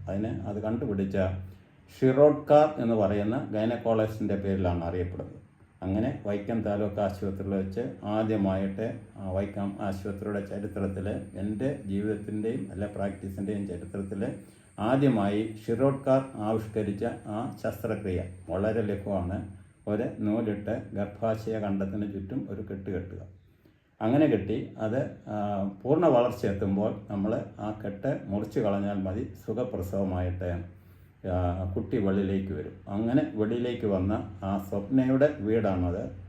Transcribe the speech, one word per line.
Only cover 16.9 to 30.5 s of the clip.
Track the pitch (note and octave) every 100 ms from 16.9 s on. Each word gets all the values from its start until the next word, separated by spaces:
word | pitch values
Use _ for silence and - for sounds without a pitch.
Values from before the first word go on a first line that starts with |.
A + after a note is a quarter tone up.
| G2 A#2 - -
ആ | G#2+ C3+ -
ശസ്ത്രക്രിയ | A2+ - A2+ G2+ G2 F2+ F#2 - -
വളരെ | F#2 G#2+ A2
ലഘുവാണ്. | G#2 F#2+ G#2 F#2+ F2 F#2 - - - - -
ഒരു | G#2+ G#2 -
നൂലിട്ട് | G#2+ A2+ A2 G2 G#2+ A#2+ -
ഗർഭാശയ | G#2 G2+ - A2+ A2 A2+ A2
കണ്ടത്തിന് | G#2 G2 F#2+ G#2 G2+
ചുറ്റും | G2 F#2 B2+ -
ഒരു | G2
കെട്ട് | G2 G2 G2
കെട്ടുക. | F#2 F#2 F2+ F#2 - - _ - _ _ -
അങ്ങനെ | A2+ C#3 D3+
കെട്ടി | A2 F#2+ A#2+ - -
അത്, | A2 B2 - - -
ആ, | G#2+ G#2 G2+ G2 -
പൂർണ്ണ | B2 D#3 E3+
വളർച്ചയെത്തുമ്പോൾ | B2 B2 - A2 F#2+ G2 G2 A2 - -
നമ്മൾ | G2+ G2+ A#2 - -
ആ | G#2+ G#2+ G#2
കെട്ട് | G2 C3+ B2 -
മുറിച്ച് | G#2 A2 D3
കളഞ്ഞാൽ | G#2+ G2+ G2+
മതി. | G2+ F#2+ G#2 C3 - -
സുഖപ്രസവമായിട്ട്, | G#2+ B2 - F2+ G2 F#2+ F2+ F2+ F2+ F2+